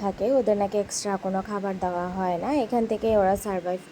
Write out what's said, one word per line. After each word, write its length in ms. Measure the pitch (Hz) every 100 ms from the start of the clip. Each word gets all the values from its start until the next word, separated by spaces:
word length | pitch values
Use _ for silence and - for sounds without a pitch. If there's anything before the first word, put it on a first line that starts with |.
থাকে। 320 | 202 190 202
ওদের 240 | 269 226 208
নাকি 220 | 202 208
এক্সট্রা 380 | 202 - 208 196
কোনো 260 | 196 190
খাবার 360 | 190 208 196 190
দেওয়া 280 | 180 175 180
হয় 300 | 185 185 175
না, 160 | 190 294
এখান 320 | 220 240 226
থেকে 300 | 214 220 214
ওরা 200 | 190 196
সারভাইভ 440 | 208 190 175 185 180